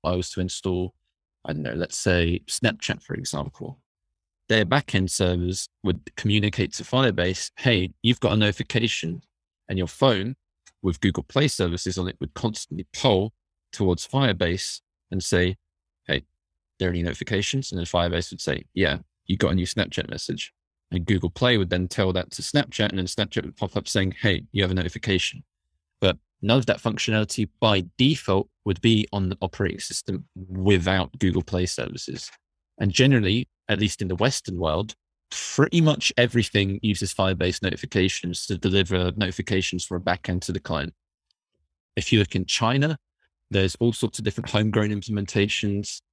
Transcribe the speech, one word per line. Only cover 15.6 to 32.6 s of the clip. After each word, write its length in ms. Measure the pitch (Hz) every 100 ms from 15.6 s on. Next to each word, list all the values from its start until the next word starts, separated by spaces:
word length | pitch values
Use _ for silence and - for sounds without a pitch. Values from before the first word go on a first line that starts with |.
| _ _ _ _ -
"Hey, 180 | 69 - _ _ _ _ -
there 100 | 92
any 120 | 90
notifications?" 720 | 85 - - 101 - 135 -
And 80 | 92
then 60 | 85
Firebase 460 | 87 87 85 -
would 100 | 85
say, 240 | - 67 -
"Yeah, 240 | 92 82 71 - _ -
you 120 | 95
got 160 | 82
a 20 | 92
new 100 | 90
Snapchat 440 | - 92 - -
message." 420 | - - - - _ _ _ -
And 140 | 90 85
Google 240 | 95 85
Play 280 | - 123 113
would 120 | 87
then 180 | 90 90
tell 240 | - 95
that 200 | 90 -
to 100 | -
Snapchat, 480 | - 143 - - 104
and 80 | 95
then 80 | 90
Snapchat 400 | - 101 - -
would 100 | -
pop 220 | 98 101
up 100 | -
saying, 280 | 104 95 -
"Hey, 280 | 107 87 -
you 120 | 98
have 80 | 92
a 20 |
notification." 720 | 92 85 - - 92 - - - _ _ _ _ -
But 160 | 95 - _ -
none 160 | 101 131
of 80 | 113
that 160 | -
functionality 640 | 117 107 - 110 107 - 101 -
by 240 | 110 98 87 -
default 520 | 131 143 - 95 - _ 104
would 160 | 90
be 260 | 117 110 107
on 160 | 101 92
the 80 | 92
operating 380 | 95 - 98 -
system 460 | - - - 92 - 92
without 840 | 92 92 95 95 87 95 71 -
Google 240 | 95 90
Play 240 | - 90 90
services. 640 | - 60 - - - - - _ _